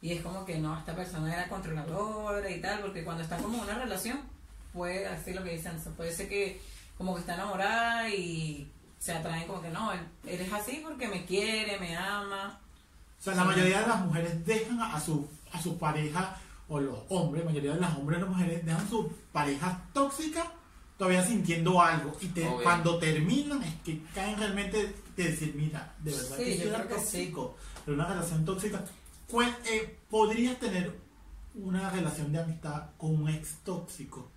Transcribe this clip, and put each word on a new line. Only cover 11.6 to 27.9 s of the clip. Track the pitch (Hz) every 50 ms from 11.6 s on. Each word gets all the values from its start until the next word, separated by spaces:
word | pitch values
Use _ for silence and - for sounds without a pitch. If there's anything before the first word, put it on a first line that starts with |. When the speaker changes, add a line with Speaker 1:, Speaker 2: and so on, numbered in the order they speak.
| 214 208 202 190
Speaker 1:
me | 185 170 165
ama". | 165 185 196 208 202 202 202 196 196 196 202 - - - - - - - - - - - - - -
Speaker 2:
O | -
sea, | 196 190
la | 180 180
Speaker 1:
Sí. | 180
Speaker 2:
mayoría | 180 180 185 185 190 208
de | 220
las | 233 226 196 185
mujeres | 170 151 165 170 170 165 165 -
dejan | - 220 220 226 233 240 233
a, | 226 - -
a | 151
su, | - - 156 143 143 - - - - - -
a | 170
su | - 175 156 -
pareja, | - 156 156 156 151 151 151 190 190 - - - - - - - - -
o | 156 143
los | 139 139 123 127 - -
hombres, | 185 180 160 147 139 160 165
la | 165
mayoría | 156 143 139 139 151
de | 180
las | 180 160 151
hombres | 139 139 143 165 175
y | 190
las | 190
mujeres | 185 185 180 170 165 170 165
dejan | 160 165 185 208
a | 208
su | 233 220 190 151 - - - - -
pareja | 156 143 143 139 139 156 180 180 - - - -
tóxica | 277 277 277 - - 320 311 311 330 339 339 - - - - - - - - -
todavía | - 190 185 185 180 180
sintiendo | - 240 202 175 160 170 165 165 175 185 175
algo. | 170 165 160 156 143 147 - -
Y | 190 180
te, | - 175 160
Speaker 3:
Obvio. | - 127 120 120
Speaker 2:
cuando | - 175 170 160 170 170 170
terminan | 170 160 156 151 156 180 233 285 294 294 294 269 240
es | 160 160 - -
que | - 160 151 - - -
caen | 202 190 208 214 202
realmente | 214 208 190 196 202 185 196 214 202 - - - - - -
de | - 180
decir, | 160 151 - 156 151 143
"Mira, | 143 151 156 - - - - - -
de | 156 151 143
verdad | - - - -
Speaker 1:
Sí, | - 247
Speaker 2:
que | - -
sí | 165 175
Speaker 1:
yo | 214
Speaker 2:
era | 214 226 -
Speaker 1:
creo | -
que | 220 208 -
sí. | - - 175
Speaker 2:
tóxico, | 180 175 156 147 127 127 - - - - - - -
era | -